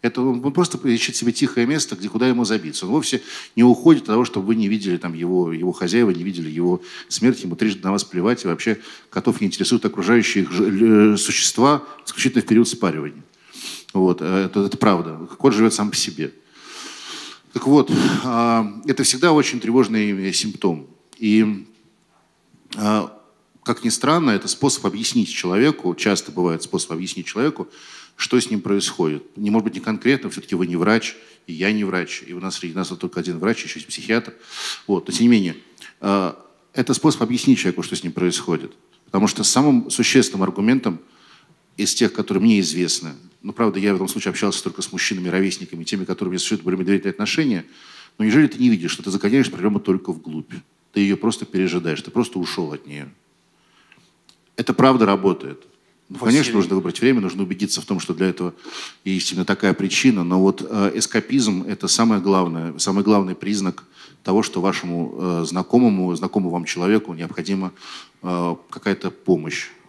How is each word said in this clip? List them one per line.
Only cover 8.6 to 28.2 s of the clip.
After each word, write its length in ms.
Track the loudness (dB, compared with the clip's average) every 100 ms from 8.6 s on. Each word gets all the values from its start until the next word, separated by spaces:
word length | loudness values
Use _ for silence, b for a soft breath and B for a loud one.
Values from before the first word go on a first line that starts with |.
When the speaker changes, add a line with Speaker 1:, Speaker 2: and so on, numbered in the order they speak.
| -2 -4 B B B
Speaker 1:
котов 320 | -4 -2 0
не 60 | -2
интересуют 360 | -2 0 0
окружающие 600 | 0 -2 2 4 4 0
их 80 | 0
ж-, 640 | 0 0 4 6 8 6
э, 40 | 4
существа 680 | 0 0 0 4 4 4 B B -12
исключительно 380 | -2 0 0
в 20 | 4
период 220 | 4 4
спаривания. 560 | 0 -2 -2 -8 -12 -20 _ B B B B B
Вот, 280 | 2 2 2
э, 240 | 0 0 0
это, 140 | 0
это 180 | -2 2
правда. 400 | 2 2 -2 -10 -16 2
Кот 140 | 4 6
живет 180 | 4
сам 160 | 2 -2
по 60 | -2
себе. 360 | -4 -6 -8 -8 _ B B B B B B B B B _
Так 120 | -4 4
вот, 240 | 6 6 B B B 0
а, 540 | 0 2 2 0 -6 -4
это 160 | 0
всегда 280 | 0 2 4
очень 260 | 4 4 -2
тревожный 720 | 2 4 4 2 0 -2 -2
симптом. 520 | -2 -4 -2 -2 -2 -10 _ _ -4
И, 480 | 2 4 4 -2 -10 _ _ _ _ _ _ _ _ _ _ -4
а, 420 | 0 0 -2 -12 _ _ _ _
как 200 | -6 -2
ни 60 | -2
странно, 420 | 0 2 2 2
это 160 | 0 -2
способ 380 | -2 -2 0 -4
объяснить 480 | -4 -2 0 -2
человеку, 640 | -4 -2 2 2 2 -4 -2
часто 360 | 0 0 -4
бывает 300 | -2 -2 -2
способ 300 | -4 -6 -4
объяснить 340 | -6 -8 -8 -8
человеку, 440 | -2 -2 -2 -14 B B B B
что 220 | -10